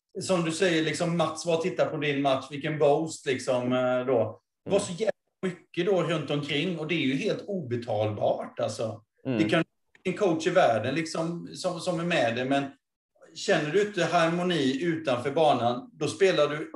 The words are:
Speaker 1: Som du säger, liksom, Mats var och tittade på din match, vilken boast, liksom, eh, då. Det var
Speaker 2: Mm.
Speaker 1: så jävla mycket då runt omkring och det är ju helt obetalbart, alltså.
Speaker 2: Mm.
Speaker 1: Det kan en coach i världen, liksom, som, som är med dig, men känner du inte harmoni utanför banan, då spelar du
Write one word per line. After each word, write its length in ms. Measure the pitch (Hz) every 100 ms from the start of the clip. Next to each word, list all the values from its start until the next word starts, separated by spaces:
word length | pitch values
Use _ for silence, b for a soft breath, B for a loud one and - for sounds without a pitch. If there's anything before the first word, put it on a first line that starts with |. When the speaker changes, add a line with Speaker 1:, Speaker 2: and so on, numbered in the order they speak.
| _ 202
Speaker 1:
Som 240 | 180 180
du 80 | 160
säger, 300 | 160 185 160
liksom, 320 | 160 147 165 170
Mats 300 | 156 - 170
var 100 | 165
och 60 |
tittade 280 | 180 165 143
på 60 | 151
din 260 | 147 139
match, 240 | 139 131 -
vilken 280 | 143 156 151
boast, 480 | 147 147 160 - 143
liksom, 460 | 127 - 123 123
eh, 340 | 127 127 127 127
då. 340 | 120 107 - _ _
Det 60 | -
var 60 | 196
Speaker 2:
Mm. 20 |
Speaker 1:
så 120 | 190
jävla 200 | 175 220 - _ _
mycket 440 | 190 - _ 165 185
då 160 | 185
runt 280 | 156 160 143
omkring 480 | 147 143 147 180 160
och 100 | 156
det 60 |
är 120 | 170 131
ju 80 |
helt 300 | 139 208 - -
obetalbart, 1120 | 190 123 120 120 107 107 101 123 - - -
alltså. 420 | 117 113 113 110 _ _ 131
Speaker 2:
Mm. 120 | 117
Speaker 1:
Det 100 | 160
kan 160 | 165 - _ _ _
en 100 | 185 170
coach 300 | 196 160 180
i 40 |
världen, 440 | 180 139 110 120
liksom, 540 | 147 160 175 165 170 -
som, 260 | 139 185 170
som 200 | 185 165
är 40 |
med 300 | 170 160 117 120
dig, 80 |
men 200 | 127 139 135 - _ _ _ _ -
känner 360 | 156 - 170 147
du 160 | 180 208
inte 180 | 185
harmoni 800 | 165 175 165 175 180 165 131 135
utanför 460 | 175 156 139 120 143
banan, 600 | 147 151 127 117 123 -
då 140 | - 143
spelar 400 | - 190 165 147
du 220 | 151 165